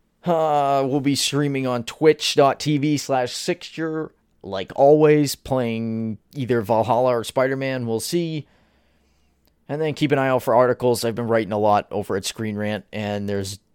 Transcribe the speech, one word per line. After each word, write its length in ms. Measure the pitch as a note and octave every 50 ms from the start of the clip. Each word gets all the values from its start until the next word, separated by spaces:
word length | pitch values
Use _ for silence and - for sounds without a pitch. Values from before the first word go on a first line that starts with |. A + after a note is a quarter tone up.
| _ _ _ _ -
Uh, 600 | F3 E3+ D#3+ D#3+ D#3 D3 D3 C#3+ C#3 C#3 C3+ C3+
we'll 140 | C3+ C3 C#3+
be 140 | C3 C#3+ C#3
streaming 520 | B2+ - - C#3 C#3+ D3 C#3+ C#3 C3+ C3
on 180 | B2+ B2 B2 A#2
twitch 500 | - - - D#3 D#3+ D3+ D3+ - - -
dot 260 | D3 C#3+ C3+ - -
T 160 | - D3 D3+
V 220 | C#3+ C3+ D3+ D3+ C3+
slash 340 | - - C3+ C3 B2+ B2 -
Sixture, 800 | - - - F3 F3 - - - - E3 D#3+ D#3 D#3 D#3 - _ _ _ _ _ _ -
like 300 | G2 G2 F#2+ F#2+ - -
always, 580 | - C3+ C#3 D3+ D3+ D#3 D3+ D3+ D3+ D3 C3+ -
playing 840 | - - - C3+ C3 B2 A#2 A2+ A2+ A2+ A2+ A2+ A2+ A2+ A2+ G#2+ - _ _ -
either 260 | D3 C3 A2 B2 A#2
Valhalla 560 | G#2 F#2+ A#2 A2 A2 G#2+ A#2+ A#2 B2+ B2+ B2
or 80 | A#2 G#2+
Spider-Man. 600 | - - C#3 C3 C3+ C3+ C3+ C3+ C3+ C3 B2+ A#2+
We'll 120 | A2+ A2+ A2
see. 480 | - - - F3 E3+ E3 D#3+ D3+ - _ _ _ _ _ _ _ _ _ _ _ _ _ _ _ _ _ _ _ _ _ _ _ _
And 140 | - C#3 D3+
then 140 | D#3+ D#3 C#3
keep 180 | - D3+ C3+ C#3+
an 60 | C#3
eye 100 | C3+ C3+
out 140 | C3 B2 -
for 120 | C#3 A2+
articles. 520 | A#2+ B2+ B2 B2 - B2 B2 A#2+ G2+ -
I've 80 | A#2 A2
been 140 | A2+ A#2+ A2+
writing 240 | A2+ A2+ A2 F2+ G#2+
a 60 | G#2
lot 280 | G#2+ G#2+ G#2 G#2 - -
over 240 | - G2+ G#2 - G#2
at 120 | G2 G2
Screen 320 | - - - A2+ G#2+ G#2 G2+
Rant, 260 | G#2 G#2 G#2+ G2+ - _ -
and 340 | G#2+ G#2+ G#2 G#2 G#2 G2+
there's 320 | G2+ G2+ G2+ G2 F#2+ G2+ - _ _ _